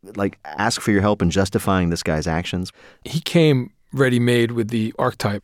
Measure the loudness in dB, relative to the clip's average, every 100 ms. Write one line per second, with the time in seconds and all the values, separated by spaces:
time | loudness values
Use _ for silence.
0 | -14 -4 -4 -4 -16 -2 -2 0 0 2
1 | 2 2 2 2 0 0 0 0 0 -2
2 | -2 -2 -2 -4 -4 -6 -8 _ -20 _
3 | -8 -8 -2 2 4 2 -2 _ _ 0
4 | 2 2 2 2 2 0 -2 -2 -4 -2
5 | -2 -2 -4 -4